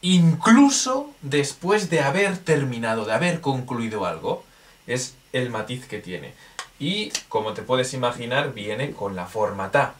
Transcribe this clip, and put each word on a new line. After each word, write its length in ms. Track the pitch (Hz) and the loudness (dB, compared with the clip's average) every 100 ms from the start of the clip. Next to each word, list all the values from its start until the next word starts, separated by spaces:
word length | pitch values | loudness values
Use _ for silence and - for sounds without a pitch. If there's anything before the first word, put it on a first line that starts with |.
Incluso 1080 | 180 185 165 151 - 233 277 - 254 262 285 - | 4 6 6 6 6 8 8 6 0 -2 -4 -12
después 680 | 139 143 139 - 175 208 185 | -2 0 0 -4 0 0 2
de 120 | 160 | 0
haber 360 | 139 175 202 180 | 2 2 0 -2
terminado, 680 | - 147 135 117 113 110 107 | 0 2 2 -2 -2 -2 0
de 80 | |
haber 280 | 127 175 165 | 0 0 0
concluido 640 | 143 127 123 120 113 107 92 | -2 -2 -4 -4 -4 -4 -4
algo, 380 | 80 95 - - _ - _ - | -4 -4 -6 -8 _ -20 _ -6
es 300 | 123 - - _ | -6 -6 -12 _
el 160 | 127 123 | -4 -4
matiz 380 | 113 107 123 - | -6 -8 -10 -10
que 120 | 104 | -14
tiene. 340 | 87 87 69 - - - - _ | -10 -12 -12 -20 -18 -16 -16 _
Y, 320 | 143 202 214 - - | -4 -4 -4 -8 -4
como 240 | - 107 | -4 -4
te 100 | - | -8
puedes 300 | 101 127 127 131 | -2 0 0 -2
imaginar, 580 | 123 - 117 127 143 | -4 -4 -2 -2 -2
viene 380 | 113 104 107 143 | -6 -8 -4 -6
con 240 | - 101 92 | -6 -8 -6
la 100 | 87 | -8
forma 460 | 110 104 95 95 | -2 -2 -2 0
ta. 240 | 139 - - | 0 0 -4